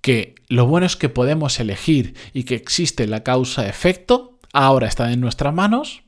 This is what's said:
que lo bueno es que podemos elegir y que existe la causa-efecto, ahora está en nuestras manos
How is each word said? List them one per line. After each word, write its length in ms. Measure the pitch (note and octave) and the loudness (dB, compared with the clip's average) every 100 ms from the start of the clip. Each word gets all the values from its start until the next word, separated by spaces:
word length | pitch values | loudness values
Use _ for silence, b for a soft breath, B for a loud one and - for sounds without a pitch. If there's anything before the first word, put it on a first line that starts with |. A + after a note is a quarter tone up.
que 340 | - A#2+ G2+ _ _ | 2 0 -2 _ _
lo 180 | B2 B2 | 2 4
bueno 200 | E3 F3+ | 4 0
es 100 | - | -2
que 120 | C#3+ | -4
podemos 520 | B2 B2+ D#3 D3 - | 0 0 0 -2 -4
elegir 560 | A2+ F#2+ - D3+ B2 - B | -4 -4 0 2 0 -6 B
y 120 | C3+ | -10
que 120 | B2+ A#2+ | -6 -6
existe 500 | - - E3+ - A2 | -4 -2 -2 -2 -4
la 160 | A2 | -2
causa-efecto, 1160 | A2+ B2+ B2+ - G#2 - F3 F#3 - B3 B3+ _ - | 0 0 0 -2 -4 0 0 -2 0 0 0 _ -2
ahora 360 | C#3+ C#3 C3+ A2+ | 2 4 4 2
está 240 | - A#2+ | -2 -2
en 80 | A#2+ | 0
nuestras 340 | B2 - C#3+ | -2 -2 -2
manos 480 | D#3+ G3+ A#3 D4+ - | 0 2 0 -2 -14